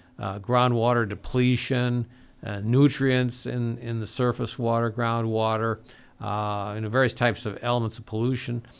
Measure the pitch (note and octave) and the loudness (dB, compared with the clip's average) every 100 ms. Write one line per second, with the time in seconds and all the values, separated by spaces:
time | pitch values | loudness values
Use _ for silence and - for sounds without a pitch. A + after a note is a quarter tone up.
0 | - - G#2 G2+ G2 B2 B2 A#2 A#2 A#2+ | -20 -8 -8 -6 0 4 4 4 2 2
1 | G#2+ G2+ - B2+ B2+ B2 - B2+ B2 B2 | 0 -4 -2 2 4 2 0 0 0 0
2 | A#2+ - - - G#2 G#2 G#2+ B2+ C#3+ C#3 | -4 -10 -20 -14 -10 -4 2 6 6 4
3 | C3+ B2+ B2 - B2 B2 A#2 A#2+ A#2 A#2 | 2 2 2 -2 -4 -2 -4 -4 -6 -6
4 | A2 - B2 B2 A#2 - A#2 A#2 A#2 A#2 | -4 0 0 0 -4 -2 0 2 0 -2
5 | A#2 A#2 A2+ A2 A2 A2 A2+ G#2+ - - | -2 0 0 2 2 2 0 -4 -8 -20
6 | - - G#2 G#2 G#2 G#2 G2+ G#2+ A2 B2+ | -20 -10 -6 -4 -2 -4 -4 -4 0 2
7 | B2 - A#2+ G#2 G#2+ - A#2+ B2 A2+ - | 2 2 0 0 -6 -4 -2 0 0 -4
8 | - A2 B2 B2 B2 A#2+ - - | -6 -2 0 -2 -4 -6 -8 -20